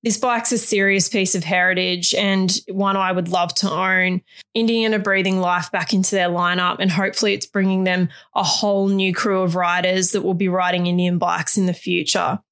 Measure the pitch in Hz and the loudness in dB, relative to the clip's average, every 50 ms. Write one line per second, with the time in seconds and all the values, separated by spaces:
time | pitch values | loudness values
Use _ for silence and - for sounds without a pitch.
0 | - 233 208 - - 247 233 226 226 - 247 226 226 - 220 202 196 196 196 196 | 0 -2 -2 0 0 0 0 0 0 0 0 0 0 2 2 2 2 2 2 2
1 | 185 - - 208 190 185 - 185 160 160 196 180 180 185 185 180 185 180 180 180 | 0 0 0 0 0 0 0 -2 -2 0 0 2 2 2 2 0 0 -2 -2 -2
2 | 175 - - 185 202 196 196 190 190 185 185 - - - 190 196 202 196 196 196 | -2 -2 0 0 0 0 2 2 2 0 0 -2 -4 -6 -4 -2 0 0 0 0
3 | 190 185 185 180 175 160 180 180 175 175 - - - 190 156 165 190 190 185 185 | 0 0 0 -2 -2 -2 0 0 -2 0 -2 -2 -2 -2 -2 -2 0 0 2 2
4 | 185 185 180 180 - _ - - - _ _ 226 233 226 233 226 226 220 220 208 | 2 0 0 -2 -6 _ -20 -20 -20 _ _ -2 0 2 2 2 0 0 0 0
5 | 196 202 196 190 185 190 190 185 180 175 175 175 165 - - 185 165 - - 190 | 0 0 0 2 2 0 0 0 0 0 0 -2 -2 -4 -4 -4 -2 0 0 0
6 | 190 - - 196 180 175 175 175 175 175 175 180 180 180 - - 196 190 165 165 | 2 2 2 0 0 0 0 0 0 0 0 0 0 0 0 0 0 0 0 0
7 | 196 - - - 220 208 196 202 - - _ 196 190 190 190 190 190 185 180 180 | -2 -2 -2 0 0 0 0 -2 -6 -6 _ 0 0 2 2 2 2 0 2 0
8 | 180 170 - - - _ _ - 185 160 - - - 208 202 196 196 196 196 196 | 0 -2 -2 -10 -20 _ _ -4 -2 -2 -2 0 0 0 2 2 2 0 2 2
9 | 190 190 175 - - 220 196 190 185 180 165 180 180 175 175 180 180 185 185 185 | 0 0 -2 -2 -2 0 0 2 0 0 0 0 0 0 0 0 0 0 0 2
10 | 190 - - 202 - 180 185 170 196 185 175 185 180 180 180 180 175 175 175 180 | 0 0 0 0 0 0 -2 0 0 0 0 0 0 0 0 0 0 0 2 2
11 | 180 180 180 170 175 175 175 170 160 - - 208 190 180 175 - - 185 180 175 | 2 2 0 0 0 0 0 -2 0 0 0 0 0 0 -2 -4 -4 -4 -4 -2
12 | 151 - - 196 175 151 175 208 _ _ | -2 -2 -2 0 0 0 -2 -6 _ _